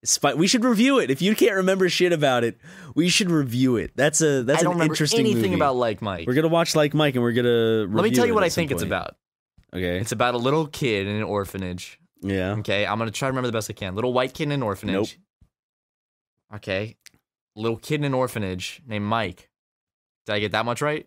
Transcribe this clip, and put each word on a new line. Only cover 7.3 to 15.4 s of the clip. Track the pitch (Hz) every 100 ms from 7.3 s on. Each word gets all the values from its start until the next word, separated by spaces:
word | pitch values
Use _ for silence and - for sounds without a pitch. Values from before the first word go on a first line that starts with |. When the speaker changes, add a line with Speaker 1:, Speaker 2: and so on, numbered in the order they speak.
Speaker 1:
gonna | 117 120 117 113 113
Speaker 2:
Let | 104
me | 104
Speaker 1:
review | 208 247
Speaker 2:
tell | 240
you |
Speaker 1:
it |
Speaker 2:
what | 220
Speaker 1:
at | 180
Speaker 2:
I |
Speaker 1:
some | 170
Speaker 2:
think | 156
it's | 131
Speaker 1:
point. | 101
Speaker 2:
about. | 95 - - _ _ _ _ _
Speaker 1:
Okay. | - 90 87
Speaker 2:
It's | 113
about | 113 123
a | 123
little | 123 151 151
kid | - 139 104 98
in | 104
an |
orphanage. | 104 101 95 98 92 90 - - _ _
Speaker 1:
Yeah. | 98 98 92 104
Speaker 2:
Okay, | 104 101
I'm | 101 107
gonna | 113
try | 101 135
to |
remember | 131 123
the |
best | 113 107
I |
can. | 107 98
Little | 95 123
white | 123 131
kid | -
in | 156
an | 143
orphanage. | 117 95 101
Speaker 1:
Nope. | 98 110 - _ _